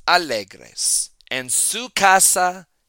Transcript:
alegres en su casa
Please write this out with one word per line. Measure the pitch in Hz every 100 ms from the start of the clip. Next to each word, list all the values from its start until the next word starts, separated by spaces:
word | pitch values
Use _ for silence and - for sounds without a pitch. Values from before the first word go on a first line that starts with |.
| -
alegres | 175 160 113 95 - 60 - - - - _ -
en | 131 127
su | - - 214 247
casa | - 196 190 - 190 180 185 175 _